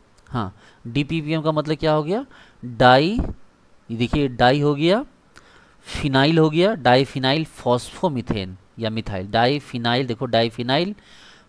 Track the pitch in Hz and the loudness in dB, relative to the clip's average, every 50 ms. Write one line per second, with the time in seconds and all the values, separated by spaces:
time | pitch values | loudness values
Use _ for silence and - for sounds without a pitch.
0 | _ _ _ _ _ - - 123 104 92 - - - - - _ - 120 117 139 | _ _ _ _ _ -8 -6 -6 -6 -6 -8 -14 -20 -20 -20 _ -14 -8 -4 -4
1 | 147 131 160 165 147 147 160 160 147 160 156 151 147 151 156 143 160 156 151 156 | -4 -2 -4 -6 -4 -4 -4 -2 -2 -2 -2 -2 -2 -4 -4 -2 0 0 0 0
2 | 147 151 190 240 277 - - - - - - _ - 123 120 107 127 123 127 135 | 0 0 -2 -4 -4 -8 -14 -20 -20 -20 -20 _ -14 -8 0 4 6 8 8 6
3 | 151 170 220 247 - - - - - - _ _ _ _ _ - _ - 117 113 | 6 2 0 -2 -4 -6 -8 -10 -14 -20 _ _ _ _ _ -20 _ -10 -6 -4
4 | 123 113 - 151 143 131 123 113 123 123 135 147 143 147 147 143 156 170 190 233 | -2 -2 0 0 -2 -2 0 2 2 4 4 4 2 0 0 2 2 2 2 2
5 | 294 - - _ _ _ - - - - - - _ _ _ _ - - - - | 0 -4 -12 _ _ _ -20 -20 -20 -20 -20 -20 _ _ _ _ -16 -12 -8 -6
6 | - 147 135 131 139 151 165 160 160 160 151 165 175 202 226 175 120 123 123 131 | -4 0 2 2 4 4 4 4 4 4 4 2 2 2 0 0 2 4 4 4
7 | 139 - - 139 127 131 139 156 160 - - - - 127 120 120 - - - - | 4 0 -2 -4 -2 0 0 0 -2 -6 -8 -6 -2 0 0 0 0 -6 -8 -4
8 | - 147 143 123 110 - 113 107 95 92 92 - _ _ _ - 113 110 110 113 | -4 -2 -2 -2 -4 -4 -4 -6 -6 -8 -10 -16 _ _ _ -8 -6 -6 -4 -6
9 | - - 104 92 95 101 104 113 117 127 143 147 - - - 123 117 117 120 127 | -8 -6 -8 -8 -6 -2 0 2 2 2 0 -2 -6 -8 -8 -6 -2 -2 0 0
10 | 139 123 120 - 139 123 113 113 117 117 - - 120 120 131 151 175 196 208 - | -2 -2 -4 -6 -4 -2 0 0 0 0 -2 -4 -4 -2 0 0 0 -2 -6 -10
11 | - - - - - - - - _ | -14 -20 -20 -20 -20 -20 -20 -20 _